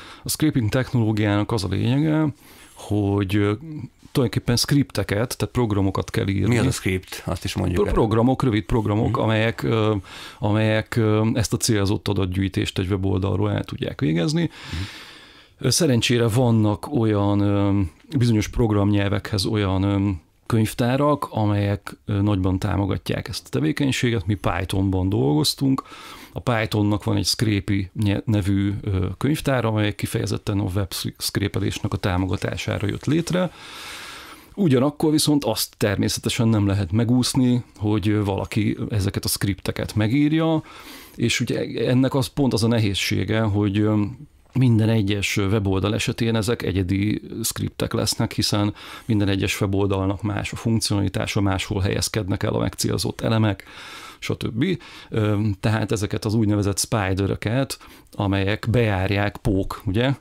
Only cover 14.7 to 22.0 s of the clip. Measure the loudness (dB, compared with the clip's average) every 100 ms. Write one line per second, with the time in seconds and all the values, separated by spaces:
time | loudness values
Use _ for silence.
14.7 | -8 -8 -10 -18 -20 -20 -20 -20 -6 0
15.7 | 2 4 4 4 2 2 4 4 4 4
16.7 | 0 -2 0 2 2 2 2 2 2 2
17.7 | 2 0 -6 -6 0 4 4 2 0 2
18.7 | 4 4 2 2 -2 -2 -2 0 0 0
19.7 | 2 2 2 0 -2 -8 _ -2 2 2
20.7 | 0 0 2 2 0 -2 -2 0 2 0
21.7 | -2 -6 -12